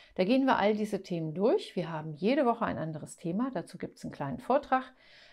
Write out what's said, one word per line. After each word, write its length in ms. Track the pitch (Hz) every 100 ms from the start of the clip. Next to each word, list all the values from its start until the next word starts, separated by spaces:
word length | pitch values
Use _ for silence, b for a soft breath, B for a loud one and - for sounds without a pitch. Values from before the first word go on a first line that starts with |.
| B
Da 100 | -
gehen 200 | 185 262
wir 140 | 269 -
all 160 | 202
diese 280 | 214 208 196
Themen 300 | - 170 160
durch. 420 | 156 208 381 -
Wir 160 | - 160
haben 220 | 165 156
jede 320 | 151 196 285
Woche 200 | 254 226
ein 120 | 208 -
anderes 400 | 156 156 - -
Thema. 340 | 170 180 262
Dazu 240 | 247 220 -
gibt's 260 | - -
einen 80 | 147
kleinen 280 | - 139 -
Vortrag. 520 | - 262 277 262 262 B B B B